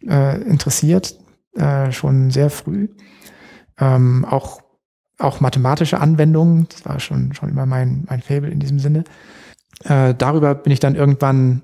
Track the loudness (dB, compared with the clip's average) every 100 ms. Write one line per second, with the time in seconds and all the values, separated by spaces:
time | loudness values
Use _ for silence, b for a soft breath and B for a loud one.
0 | -2 0 0 -2 -2 -2 -2 -2 0 0
1 | -2 -14 _ _ _ -4 -2 0 -2 -2
2 | 0 2 2 2 0 -2 -6 -4 -6 -8
3 | B B B B B B B -2 2 4
4 | 4 2 0 -2 -4 -14 _ _ _ _
5 | _ _ -4 0 0 0 0 0 0 0
6 | 2 4 4 4 4 2 0 -6 -10 -10
7 | -6 -4 -4 -6 -6 -4 -2 -2 -2 -4
8 | -6 -8 -4 -4 -4 -6 -4 -2 0 -2
9 | -2 B B B B B _ -20 -2 2
10 | 2 2 0 2 2 0 0 2 2 2
11 | 2 2 2 2 2 0